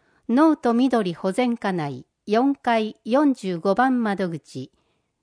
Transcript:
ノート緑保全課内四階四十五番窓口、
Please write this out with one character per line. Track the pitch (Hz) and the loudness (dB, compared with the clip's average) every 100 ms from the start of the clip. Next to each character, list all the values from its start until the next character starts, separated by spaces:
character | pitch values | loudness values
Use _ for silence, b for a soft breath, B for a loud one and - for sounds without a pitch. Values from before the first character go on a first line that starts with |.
| b b - | b b -2
ノ | 240 320 | 2 4
ー | 302 | 2
ト | 240 | 0
緑 | 233 262 240 185 | 2 2 2 -2
保 | 165 190 | -2 -4
全 | 185 254 233 | 0 -2 -2
課 | 208 | -4
内 | 180 147 127 - _ - | -4 -4 -8 -14 _ -2
四 | 214 269 277 | 0 0 0
階 | - 226 214 - | 0 0 -2 -8
四 | - 247 294 | -2 2 2
十 | 254 190 175 | 0 -4 -4
五 | 196 196 | 0 2
番 | 262 247 | 2 0
窓 | 220 190 185 | -2 -2 -4
口、 | 160 _ 135 127 _ _ _ _ _ | -6 _ -14 -14 _ _ _ _ _